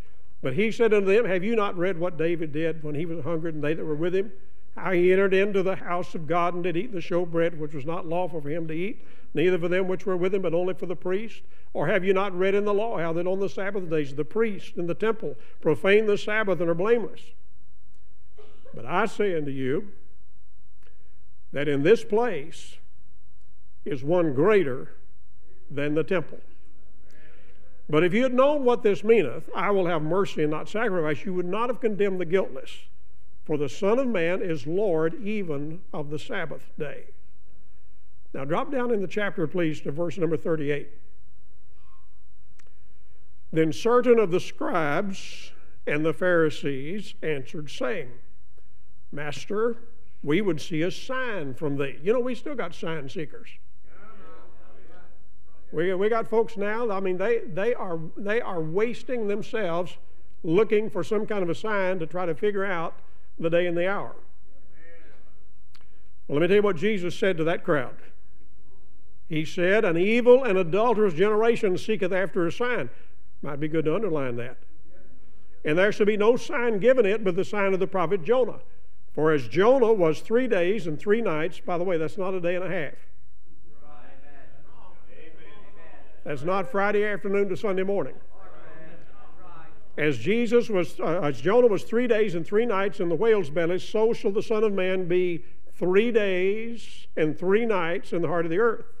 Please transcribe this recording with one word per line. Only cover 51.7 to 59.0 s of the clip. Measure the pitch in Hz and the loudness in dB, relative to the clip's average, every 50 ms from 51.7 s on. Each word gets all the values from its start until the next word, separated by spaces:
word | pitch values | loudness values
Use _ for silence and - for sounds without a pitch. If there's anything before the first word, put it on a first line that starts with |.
| 143 | 0
thee." | 139 143 139 - - | 0 0 -2 -2 -2
You | 147 190 233 | 0 2 2
know, | 254 | 2
we | 240 254 240 | 2 0 -2
still | - - 311 285 | -2 -2 -2 -2
got | 226 185 175 165 | -2 -2 -2 -2
sign | - - 165 160 156 135 131 | -2 -2 -2 -2 -2 -2 -2
seekers. | - 180 156 - - 117 - - - - - - - - - - - - - - - - - - - - - - - - - - - - - - - - - - - - - - - - - - - - - - 180 | -2 -2 -2 -4 -4 -4 -4 -4 -4 -4 -4 -4 -4 -4 -4 -4 -4 -4 -4 -4 -4 -4 -4 -4 -4 -4 -4 -4 -4 -4 -4 -4 -4 -4 -4 -4 -4 -4 -4 -4 -4 -4 -4 -4 -4 -4 -4 -4 -4 -4 -4 -2 -2
We, | 156 175 190 190 | 0 0 0 0
we | 175 202 220 | 2 2 2
got | 233 226 220 - | 2 0 0 2
folks | 220 226 226 - 214 196 | 2 2 2 2 0 0
now, | 202 208 214 233 247 220 | 0 0 0 0 0 0
I | 190 196 | 0 0
mean, | 196 185 185 | 0 0 0
they, | 180 190 226 233 226 | 0 2 2 2 0
they | 190 233 160 180 202 240 247 | 0 -2 -2 0 0 0 0
are, | - 226 185 165 165 156 165 - | 0 -2 -2 -2 -2 -2 -2 -2
they | 320 202 202 214 240 - | -2 -2 -2 0 0 0
are | 208 190 170 | -2 -2 -2
wasting | 160 156 160 196 220 247 220 - | -2 0 0 0 0 0 0 -2